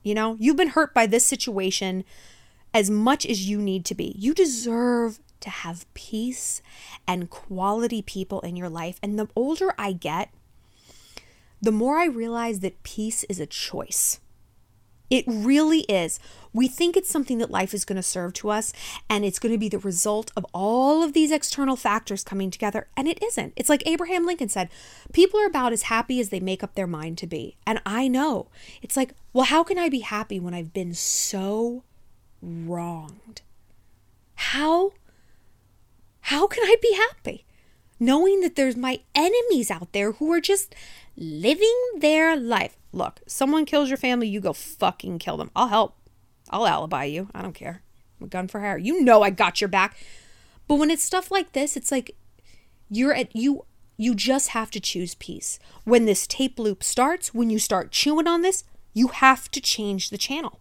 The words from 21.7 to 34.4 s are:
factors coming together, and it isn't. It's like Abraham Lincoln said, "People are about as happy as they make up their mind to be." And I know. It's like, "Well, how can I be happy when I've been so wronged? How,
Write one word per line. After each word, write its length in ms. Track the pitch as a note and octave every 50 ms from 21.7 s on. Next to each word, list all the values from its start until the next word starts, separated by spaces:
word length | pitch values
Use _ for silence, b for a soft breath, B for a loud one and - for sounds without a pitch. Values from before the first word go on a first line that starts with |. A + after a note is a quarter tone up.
| C4
factors 480 | B3 - A3+ G#3 A3 - - G3+ F#3+ -
coming 260 | - G3+ G3 F#3+ F#3+
together, 380 | F3+ - A3 G3+ G3+ A3 - - -
and 140 | - C4+ D#4
it 120 | E4+ -
isn't. 300 | G#4 A#4 - - - - -
It's 100 | - -
like 180 | - D4 C#4+ -
Abraham 400 | D#4 E4 E4+ F4 E4 F#4 F4+ E4+
Lincoln 220 | F4 F4 E4 C4
said, 220 | G3+ - G3+ F3+ E3+ B B B B B B B B
"People 260 | - D#4+ F4+ F#4+ G#4+ G#4+
are 40 | G#4
about 260 | G4 D#4+ C#4+ B3+ A#3+ A3+
as 100 | G#3+ -
happy 380 | - A3+ A3+ A#3 - C4 B3
as 80 | A#3 G3
they 100 | G#3 F#3
make 240 | F3+ F#3+ F#3+ F#3 -
up 120 | G3 -
their 120 | G3+ F#3+
mind 300 | F3 E3+ D3+ D#3 E3 E3+
to 100 | E3 -
be." 300 | E3+ E3+ D3+ A#2 - - _ _
And 140 | - A3 - -
I 220 | F#3+ G#3 A#3 C4+
know. 400 | C4 B3 B3+ C#4+ C4+ B3+ - - _ B B B B B B
It's 140 | B - -
like, 180 | C4+ C4 B3+ - - - - -
"Well, 140 | B3+ C4
how 180 | B3+ D4 D#4+ E4+
can 120 | - G4
I 120 | F4+ F4 E4
be 100 | C4+ B3
happy 400 | G#3+ - G#3+ G#3 A3 - G3+ F#3+
when 140 | F3 F3 F3
I've 180 | F3 E3 D#3+
been 220 | - G3 F#3 E3+ F3
so 920 | - - - - - - - - F#3+ F#3+ G3 G#3 A3 A#3 A#3+ A#3+ B3+ _ _ _ - - - - _ _ _ - _
wronged? 1000 | - F3 E3 E3 E3 E3 F3 E3+ E3+ E3+ E3+ D#3+ D#3 D3+ F3+ G#3+ - A3+ A3 - _ _ - - _ _ - - _ _ - _ _ _ _ _ _ _ _
How, 580 | -